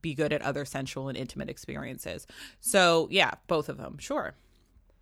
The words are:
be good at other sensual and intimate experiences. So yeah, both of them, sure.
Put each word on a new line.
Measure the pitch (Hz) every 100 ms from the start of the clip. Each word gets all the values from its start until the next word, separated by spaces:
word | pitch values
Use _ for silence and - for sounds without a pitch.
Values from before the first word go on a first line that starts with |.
be | 165
good | 139 147
at | 147
other | - 143
sensual | 139 139 131 - 135
and | 131
intimate | 127 - 131
experiences. | - - 143 135 127 - 85 - - - -
So | - 196 180 165 160
yeah, | 190 156 - -
both | 165 147
of | -
them, | 135 143
sure. | - 294 - - _ _ _ _ _ _